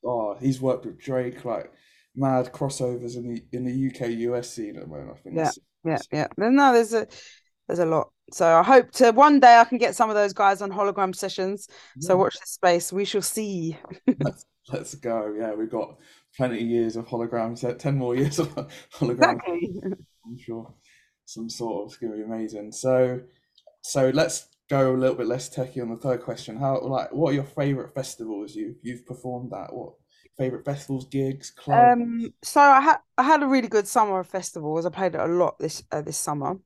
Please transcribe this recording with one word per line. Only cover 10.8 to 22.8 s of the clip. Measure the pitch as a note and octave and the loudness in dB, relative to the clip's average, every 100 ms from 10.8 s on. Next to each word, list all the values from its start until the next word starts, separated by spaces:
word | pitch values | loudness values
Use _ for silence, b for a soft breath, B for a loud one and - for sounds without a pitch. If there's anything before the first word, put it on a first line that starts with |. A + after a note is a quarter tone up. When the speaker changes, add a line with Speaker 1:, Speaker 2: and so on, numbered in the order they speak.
| G3+ G3+ F#3 F3+ | -2 0 -4 -2
Speaker 2:
sessions. | G3 F#3+ F#3+ G3+ - b b b | -8 -4 -6 -6 -12 b b b
So | E3 | 0
Speaker 1:
Yeah. | F#3 | 4
Speaker 2:
watch | F#3+ - | 4 0
this | - | -14
space. | - F3+ F3 - | 0 2 2 0
We | F3+ | -6
shall | G3+ G#3 | -4 -2
see. | F#3 - G#3+ F#3+ E3 D#3 - - | -4 -4 -4 -4 -6 -8 -16 -4
<laughs> | - - | -2 0
Speaker 1:
Let's, | - - - _ _ | -2 -6 -20 _ _
let's | G2+ - - | -10 -10 -10
go. | A#2+ A2+ G#2+ G#2 | -6 -4 -4 -6
Yeah, | A2+ G#2+ | -6 -6
we've | A2+ | -6
got | A2+ - - b b b - | -6 -8 -12 b b b -4
plenty | B2+ A2+ | -4 -2
of | A#2 | -2
years | A#2 A2+ A2+ | 0 0 -4
of | A#2 | -8
holograms, | A#2+ A#2 A#2 A2+ A#2+ B2+ | -6 -4 -4 -6 -6 -8
uh, | |
ten | A#2+ D3 C#3 | -4 -4 -2
more | B2 B2 | -2 0
years | C#3+ - | 0 0
of | D#3 | -4
<laughs> | - - - - | -6 -12 -16 -20
holograms, | - A#2+ A#2+ E4 - | -4 -4 4 2 2
Speaker 2:
Exactly. | - F3 - F#3 | -4 -6 -6 -8
Speaker 1:
I'm | G3 - - _ A#2 A#2+ | -8 -10 -14 _ -20 -18
sure | - A2+ - _ _ _ _ _ - | -12 -12 -14 _ _ _ _ _ -20
some | - A2+ | -14 -14
sort | - A#2 G2 | -10 -8 -8
of, | G#2 | -10
it's | - | -10
gonna | A#2 G#2+ | -10 -8
be | |
amazing. | G#2+ A2+ A2 G#2+ G#2 | -8 -8 -8 -10 -14
So, | - | -6